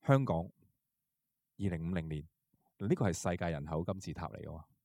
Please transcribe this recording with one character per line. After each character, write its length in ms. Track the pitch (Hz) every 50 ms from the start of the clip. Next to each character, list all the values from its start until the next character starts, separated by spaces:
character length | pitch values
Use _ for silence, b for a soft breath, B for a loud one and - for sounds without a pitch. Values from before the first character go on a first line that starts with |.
| _
香 180 | - 139 135 135
港 140 | 113 87 80 85 101 - _ _ _ _ _ _ _ _ _ _ _ _ _ _ _ _ _ _ _ _ _
二 100 | 98 98
零 220 | 87 80 80 85
五 20 | 92
零 140 | 90 80 80
年， 160 | 78 76 73 - _ _ _ _ _ _ _ _ _ _
呢 180 | - 101 170
個 140 | 185 127 101
係 40 | 82
世 220 | - - 98 87
界 140 | 87 90 85
人 160 | 82 73 71
口 180 | 76 78 78 85
金 160 | - 95 95
字 140 | - - -
塔 140 | - 87 -
嚟 120 | - - -
㗎 80 | 73 78
嘛？ 120 | 82 82 _ _ _ _